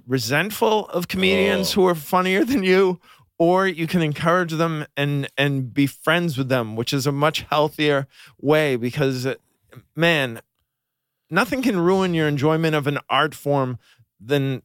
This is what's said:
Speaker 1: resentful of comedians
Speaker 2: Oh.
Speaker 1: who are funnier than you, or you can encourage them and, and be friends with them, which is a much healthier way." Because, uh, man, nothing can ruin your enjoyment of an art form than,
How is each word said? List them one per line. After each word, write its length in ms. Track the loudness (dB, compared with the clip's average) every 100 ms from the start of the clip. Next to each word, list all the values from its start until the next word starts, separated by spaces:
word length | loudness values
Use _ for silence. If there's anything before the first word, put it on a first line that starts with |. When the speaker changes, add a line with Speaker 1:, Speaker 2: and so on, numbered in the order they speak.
| -2
Speaker 1:
resentful 800 | -4 0 -2 -2 -2 0 0 -2
of 220 | -6 -4
comedians 600 | -2 0 2 2 0 0
Speaker 2:
Oh. 100 | 2
Speaker 1:
who 60 | 2
are 80 | 2
funnier 500 | -2 0 2 0 0
than 180 | 0
you, 380 | 2 4 2 0 _ -20 _ 0
or 300 | 2 4 2
you 200 | -2 -2
can 140 | 0
encourage 520 | 0 0 2 2 0
them 320 | -2 -2 -2 -6 -4
and, 320 | -2 -2 -4 -2
and 360 | 0 -2 -2
be 120 | 0 -2
friends 520 | -2 0 0 0 -2
with 100 | -2
them, 300 | -2 -2 -4
which 160 | -4
is 120 | -2 -2
a 60 |
much 300 | 0 0 -2 -2
healthier 580 | 0 0 0 0 0 -2 -12 -20 _
way." 380 | 0 2 2 0
Because, 480 | -2 -2 -2 -2 -6
uh, 100 | -8 _ _ _ -20 -14 0
man, 420 | 2 2 0 -6 -18 _ _ _ _ _ _ _ -4
nothing 320 | -2 0 0
can 160 | 0 0
ruin 360 | 2 2 2
your 160 | 0 0
enjoyment 440 | 0 0 2 0 0
of 120 | -2
an 120 | -4 -2
art 260 | 0 0 -2
form 420 | -2 0 0 -6 _ _ _ _
than, 400 | -2 0 0 -4